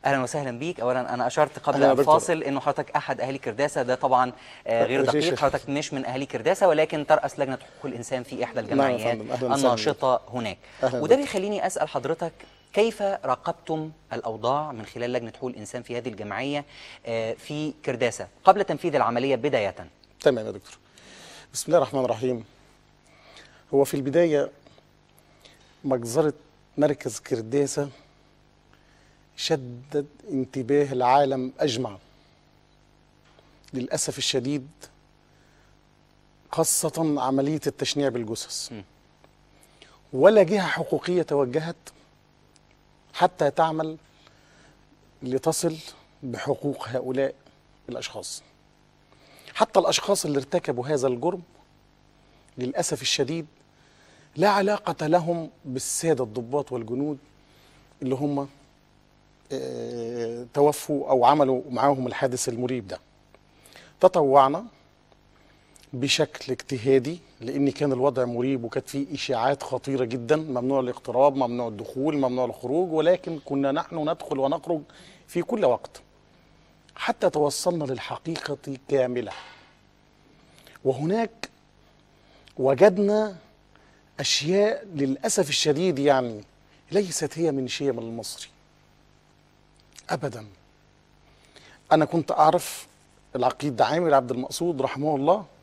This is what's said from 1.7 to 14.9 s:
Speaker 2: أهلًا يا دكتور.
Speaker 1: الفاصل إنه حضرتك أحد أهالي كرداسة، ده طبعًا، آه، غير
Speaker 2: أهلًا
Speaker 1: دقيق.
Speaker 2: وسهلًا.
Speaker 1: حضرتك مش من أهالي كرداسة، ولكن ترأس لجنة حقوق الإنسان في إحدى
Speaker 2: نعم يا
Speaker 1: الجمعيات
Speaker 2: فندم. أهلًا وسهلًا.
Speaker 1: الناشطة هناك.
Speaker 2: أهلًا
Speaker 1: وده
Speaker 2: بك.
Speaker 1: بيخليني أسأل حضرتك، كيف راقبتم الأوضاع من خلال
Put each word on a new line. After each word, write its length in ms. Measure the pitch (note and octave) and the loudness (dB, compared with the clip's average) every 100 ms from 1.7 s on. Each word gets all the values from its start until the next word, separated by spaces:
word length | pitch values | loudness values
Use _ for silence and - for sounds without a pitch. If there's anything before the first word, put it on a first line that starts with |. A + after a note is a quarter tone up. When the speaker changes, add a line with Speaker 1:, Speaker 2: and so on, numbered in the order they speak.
| C#3 | 4
Speaker 2:
أهلًا 120 | C#3 | 6
يا 60 | |
دكتور. 220 | C3+ C#3+ D#3 | 6 6 4
Speaker 1:
الفاصل 280 | - D#3+ | 4 -2
إنه 160 | C#3 C#3 | -2 -2
حضرتك 320 | D3 C#3 C#3+ | -2 -4 -2
أحد 300 | D3+ - B2+ | -4 -4 -4
أهالي 160 | B2+ C3+ | -4 -4
كرداسة، 460 | - A2 C#3+ D3+ | -6 -2 -2 0
ده 120 | B2 B2+ | -2 0
طبعًا، 360 | C3+ B2+ B2+ - - - - | 4 4 2 -2 -20 -14 -2
آه، 180 | A#2 A2+ | 2 2
غير 140 | C3 | 2
Speaker 2:
أهلًا 80 | C3 | 2
Speaker 1:
دقيق. 100 | D3+ | 2
Speaker 2:
وسهلًا. 140 | D#3+ C3+ | 2 2
Speaker 1:
حضرتك 320 | C#3 C#3 - | 0 0 -4
مش 240 | C#3+ D#3 | -6 -4
من 120 | C#3 C3 | -6 -6
أهالي 200 | C3 C#3 | -8 -6
كرداسة، 420 | B2+ A#2 F#3+ F#3+ | -2 0 4 4
ولكن 380 | D3+ D#3 D#3 C#3+ | 4 2 -2 2
ترأس 320 | D#3 C#3+ - | 2 2 -4
لجنة 180 | C3+ C3 | -4 -4
حقوق 340 | - - C#3+ | -10 -12 -10
الإنسان 320 | A#2 A#2 B2+ | -8 -6 -6
في 200 | A#2+ B2+ | -6 -6
إحدى 180 | A#2+ A#2 | -4 -4
Speaker 2:
نعم 60 | G#2+ | -2
يا 60 | |
Speaker 1:
الجمعيات 440 | C#3 C3+ A#2+ A2+ A#2 | 2 2 2 -2 -4
Speaker 2:
فندم. 140 | G#2+ | -4
أهلًا 140 | B2+ B2+ | -4 0
وسهلًا. 100 | C#3 | 2
Speaker 1:
الناشطة 680 | C3 A#2 G#2+ C#3+ C3+ B2+ - | 4 2 0 0 2 0 -2
هناك. 240 | B2 A2 F2+ - - | -8 -6 -8 -16 -2
Speaker 2:
أهلًا 180 | C3 B2 | -2 0
Speaker 1:
وده 140 | D3+ C4 | 4 4
Speaker 2:
بك. 60 | |
Speaker 1:
بيخليني 460 | C#4+ G3+ G3 G#3 F#3 | 4 -4 -2 -2 -2
أسأل 220 | - D#3 | -2 -4
حضرتك، 440 | C#3+ - D#3+ E3+ - - - _ | -4 -4 -4 -4 -8 -20 -20 _
كيف 280 | - A3+ G#3+ | 2 2 2
راقبتم 920 | G3+ G3 C3+ B2 - - - D#3+ D#3 D#3 _ | -4 -2 -2 -2 -2 -8 -6 -6 -6 -12 _
الأوضاع 580 | A2+ A2+ A2 A#2 C#3+ D3+ | -8 -6 -4 0 0 -2
من 140 | A#2+ | -10
خلال 280 | G#2+ | -12